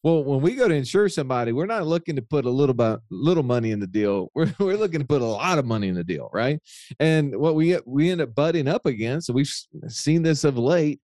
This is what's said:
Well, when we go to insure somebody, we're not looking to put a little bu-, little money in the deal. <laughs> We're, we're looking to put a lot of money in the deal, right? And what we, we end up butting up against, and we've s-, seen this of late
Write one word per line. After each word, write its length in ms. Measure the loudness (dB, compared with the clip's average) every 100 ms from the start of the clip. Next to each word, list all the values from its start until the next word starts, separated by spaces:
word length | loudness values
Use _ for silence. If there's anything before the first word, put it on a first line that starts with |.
Well, 200 | 2 2
when 160 | 2 2
we 160 | 0 2
go 100 | 2
to 80 |
insure 340 | 2 0 2 2
somebody, 440 | 0 -2 -2 0
we're 140 | -2 -2
not 200 | -2 0
looking 300 | -2 -2 -8
to 60 |
put 220 | -2 -2
a 60 | 0
little 240 | 2 2
bu-, 240 | 4 2 0 _
little 340 | -2 0 2
money 260 | 2 0 0
in 80 | -2
the 80 | -2
deal. 460 | 0 0 0 -2
<laughs> 20 |
We're, 180 | -2 -2 0
we're 180 | -2 0
looking 220 | -2 -2
to 80 | 0
put 160 | 0
a 40 | 0
lot 340 | -2 0 0
of 40 |
money 220 | 0 -2 -2
in 80 |
the 80 | -2
deal, 260 | -4 -6 -6
right? 260 | -2 -2 -2 _ -20 -20 -2
And 380 | 2 2 0 0
what 180 | 0
we, 240 | 2 2 0 0
we 240 | 0 0
end 100 | 0
up 140 | -2
butting 320 | 0 0 0 0
up 180 | 0
against, 440 | -2 -2 -2 -2 -2
and 80 | -2
we've 100 | -2
s-, 220 | -4 -12 -16 -12
seen 280 | -6 0 2
this 180 | 2 2
of 160 | 2 2
late 400 | 2 2 0 -2